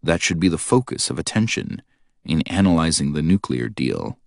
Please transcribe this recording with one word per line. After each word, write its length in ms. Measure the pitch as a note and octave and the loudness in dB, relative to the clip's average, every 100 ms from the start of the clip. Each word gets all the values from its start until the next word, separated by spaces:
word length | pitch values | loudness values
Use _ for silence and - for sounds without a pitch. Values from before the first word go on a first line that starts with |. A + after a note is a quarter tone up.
that 180 | - E2+ | 0 0
should 180 | - E2+ | 0 2
be 100 | F2+ | 2
the 80 | D#2+ | 0
focus 520 | - B2+ B2+ - - | 2 2 2 -6 -6
of 80 | C2 | -4
attention 640 | - A2+ A2+ - G1+ - - _ _ _ | -4 -2 0 -2 -6 -10 -14 _ _ _
in 180 | - D#2+ | -2 -2
analyzing 680 | - F2 G2 E2+ D#2+ C#2+ C#2+ | 0 2 4 4 2 0 0
the 80 | D2 | 0
nuclear 480 | D#2 G2 - B1 A#1 | 2 2 2 -4 -4
deal 500 | G#1+ C2 G1+ G1+ - | -2 -2 -2 -6 -10